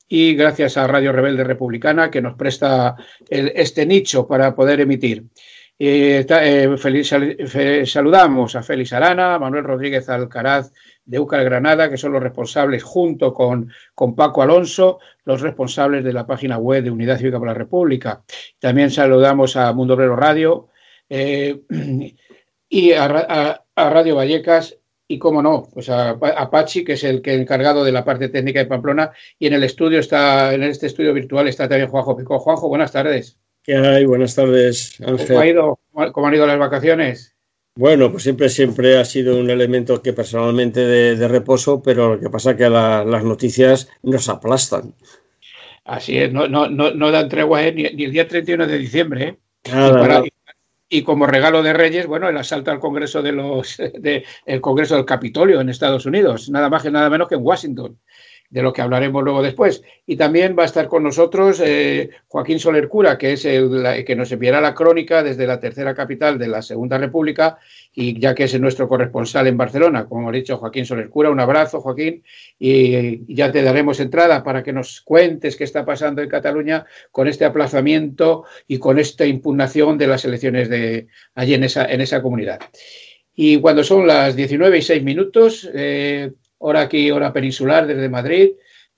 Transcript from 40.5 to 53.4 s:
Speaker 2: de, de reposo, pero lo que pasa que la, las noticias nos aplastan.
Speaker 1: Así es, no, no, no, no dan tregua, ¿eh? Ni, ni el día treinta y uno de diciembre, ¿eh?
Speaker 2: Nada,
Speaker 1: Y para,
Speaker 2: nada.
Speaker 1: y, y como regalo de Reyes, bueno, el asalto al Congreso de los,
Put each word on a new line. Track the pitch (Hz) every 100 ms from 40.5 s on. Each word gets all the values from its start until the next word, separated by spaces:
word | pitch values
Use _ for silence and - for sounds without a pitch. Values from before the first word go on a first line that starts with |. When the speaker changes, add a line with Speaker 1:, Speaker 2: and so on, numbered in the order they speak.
| 120 120 120
Speaker 2:
de, | 123 120 120
de | 113 120
reposo, | 123 - 127 143 139
pero | 131 120 117
lo | 107
que | 87
pasa | 110 127 110
que | 120
la, | 117 110 107
las | 107 117
noticias | 113 107 123 123 131 131 - _
nos | 131 131 117
aplastan. | 98 110 127 - 101 110 - _ _ _ _ - - - -
Speaker 1:
Así | - - - -
es, | 135
no, | 131 147
no, | 147 147
no, | 143 151
no | 156 151
dan | 156 147
tregua, | 156 151 151
¿eh? | 160
Ni, | 160
ni | 156 147
el | 139
día | 156 165
treinta | 170 165
y |
uno | 170 151
de | 151
diciembre, | 123 147 160 127
¿eh? | 151 190 _ _ 127
Speaker 2:
Nada, | 131 139
Speaker 1:
Y |
para, | 127 123
Speaker 2:
nada. | 151 127 - _ _ _ _ -
Speaker 1:
y, | 156
y |
como | 160 147 139
regalo | 135 156 160
de | 156
Reyes, | 156 160 170 160
bueno, | 156 185
el | 147
asalto | 127 147 143
al | 143
Congreso | 151 143 151 151
de | 143
los, | 143